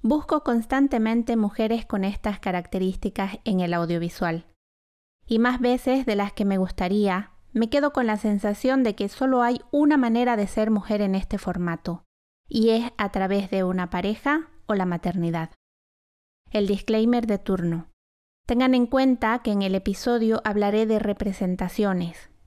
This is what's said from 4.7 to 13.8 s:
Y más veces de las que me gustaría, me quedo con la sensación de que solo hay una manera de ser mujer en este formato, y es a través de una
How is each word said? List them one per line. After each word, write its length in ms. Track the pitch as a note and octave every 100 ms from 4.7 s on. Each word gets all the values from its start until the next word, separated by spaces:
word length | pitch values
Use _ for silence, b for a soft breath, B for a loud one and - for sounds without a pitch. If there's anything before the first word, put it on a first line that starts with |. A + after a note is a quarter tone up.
| _ _ _ _ _ -
Y 140 | A3+
más 200 | A#3+ B3
veces 460 | B3 B3 - C4 A#3+
de 100 | G3+
las 160 | G3+
que 140 | - G3+
me 140 | G3
gustaría, 720 | F#3 - F#3 G3+ G3+ F#3 G#3 - -
me 180 | A3+ A3+
quedo 200 | C#4+ C#4+
con 140 | C#4+ A#3+
la 120 | G#3+
sensación 680 | G#3+ G#3 G#3 G#3 B3+ C4+
de 100 | A#3+
que 160 | G3+ G3+
solo 320 | - C4 B3+
hay 200 | A#3+ B3 -
una 260 | C#4+ D4+ D4
manera 400 | A#3+ A3+ B3 A3+
de 80 | G3+
ser 240 | - G#3+
mujer 320 | G#3+ - G#3+
en 140 | G3+ F#3+
este 240 | - G3
formato, 640 | - F3+ F3 E3 - E3+ _ _ _ _ _
y 220 | - A3+
es 220 | A3+ A#3+ -
a 120 | G3+
través 380 | G3 F#3+ G3+ G3
de 140 | G3
una 260 | F#3 F#3